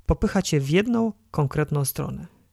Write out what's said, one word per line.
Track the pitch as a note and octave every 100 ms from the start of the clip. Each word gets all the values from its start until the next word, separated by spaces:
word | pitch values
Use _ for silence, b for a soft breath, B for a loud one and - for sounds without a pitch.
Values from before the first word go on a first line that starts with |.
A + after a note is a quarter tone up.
| -
popycha | D#3 G#3+ G3
cię | - D3+
w | C3+
jedną | E3+ A3+ A#3 A3+ - _
konkretną | - C#3 D3+ D3+ D3
stronę. | C3+ - C#3 C3 E3 _ _